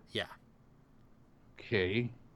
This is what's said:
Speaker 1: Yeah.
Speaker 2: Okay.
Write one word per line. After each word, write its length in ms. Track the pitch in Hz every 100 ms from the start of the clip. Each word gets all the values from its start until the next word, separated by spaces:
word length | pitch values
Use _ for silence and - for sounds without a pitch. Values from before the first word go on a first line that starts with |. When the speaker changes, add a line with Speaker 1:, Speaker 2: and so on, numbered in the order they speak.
| -
Speaker 1:
Yeah. 140 | 107 - - - - - - - - - - - - - -
Speaker 2:
Okay. 500 | - 104 90 110 120 - -